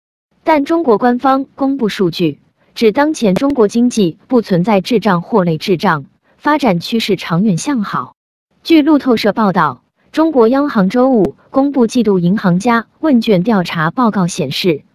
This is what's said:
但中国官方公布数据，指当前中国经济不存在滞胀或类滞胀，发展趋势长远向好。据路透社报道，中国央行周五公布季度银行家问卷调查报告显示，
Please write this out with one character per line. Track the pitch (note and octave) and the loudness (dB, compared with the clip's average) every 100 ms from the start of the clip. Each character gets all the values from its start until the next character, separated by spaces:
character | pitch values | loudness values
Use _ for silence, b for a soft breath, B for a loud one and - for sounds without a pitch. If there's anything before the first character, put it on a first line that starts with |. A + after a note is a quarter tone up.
| _ _ _ _ | _ _ _ _
但 | - D4+ | 0 0
中 | C#4 E4+ | 0 0
国 | D4 G3+ | 2 2
官 | B3 B3 | 2 0
方 | C4+ C4+ C#4 | 0 0 -4
公 | - C4+ C#4 | -6 -4 -2
布 | G#3+ | -4
数 | - F3+ | -2 -2
据， | D#3+ D#3+ C#3+ _ _ _ | -2 -4 -4 _ _ _
指 | - A3 | 0 0
当 | G#3 D4+ | 2 0
前 | D4+ G#3+ F#3 | 0 0 0
中 | C#4 | 0
国 | C#4 G#3 | 0 0
经 | A#3 B3 | 2 0
济 | A3+ F3 - - | 0 -2 -4 -2
不 | B3+ | -2
存 | - F3 | 0 0
在 | F#3 G3+ | 0 0
滞 | - A3+ | 0 -2
胀 | G#3 F3 | 0 -2
或 | - A3 | 0 0
类 | F3 D#3 | 0 -2
滞 | - E3 | -2 -2
胀， | G3 D3+ C3+ _ _ _ | 0 -2 -6 _ _ _
发 | D4 D4 | -2 0
展 | B3 E3+ | 0 -2
趋 | - A3+ | -2 -4
势 | A3 | -2
长 | F3+ - E3+ | -4 -2 0
远 | A3 D#3+ | 0 0
向 | D4 C4 | -2 -4
好。 | G3 C#3+ B2+ _ _ _ _ _ | -4 -8 -10 _ _ _ _ _
据 | - D#4+ | 2 2
路 | C#4+ D4 | 4 2
透 | C4 A3 | 2 0
社 | G#3+ | 0
报 | G#3 G#3 | 0 0
道， | F3+ D3+ B2 _ _ _ | 0 0 -4 _ _ _
中 | - D#4+ | -2 0
国 | C#4 A3 | 2 2
央 | C4+ D4 | 2 0
行 | A3 F#3+ | 0 0
周 | B3 C4 | 2 2
五 | A#3+ E3+ - b | 2 0 -4 b
公 | C4+ C#4+ | -2 0
布 | C#4 A3 | 0 0
季 | B3 | 0
度 | A3 F#3+ | 0 2
银 | F3 G#3 | 0 0
行 | F#3 F3+ | 0 0
家 | A#3+ A#3 - _ | 0 -2 -4 _
问 | D#4 A#3+ | 0 2
卷 | A3+ F#3 | 2 0
调 | G#3 G3+ | 2 0
查 | F3 E3 D#3+ | -2 -2 -4
报 | C4 A#3 | 0 -2
告 | G3+ F3 | 0 -2
显 | - C3+ | -4 -6
示， | - F#3+ C#3+ - | -4 -2 -2 -6